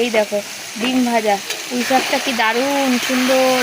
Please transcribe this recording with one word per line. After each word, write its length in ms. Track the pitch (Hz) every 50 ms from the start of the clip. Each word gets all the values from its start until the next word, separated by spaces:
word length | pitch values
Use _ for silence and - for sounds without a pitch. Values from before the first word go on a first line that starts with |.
এই 80 | 233 247 220 220
দেখো 200 | 208 208 208 208 202 - - - - - - 220
ডিম 180 | 208 254 254 254 247 240
ভাজা, 260 | 233 226 214 214 196 196 - - - - - -
পুঁই 140 | 254 247 226 -
শাকটা 300 | 262 254 - - 285 262 -
কি 80 | 277 247 226
দারুণ 480 | 226 220 226 240 269 277 285 277 277 262 247 240 -
সুন্দর 520 | - 262 254 254 254 262 262 262 262 254 254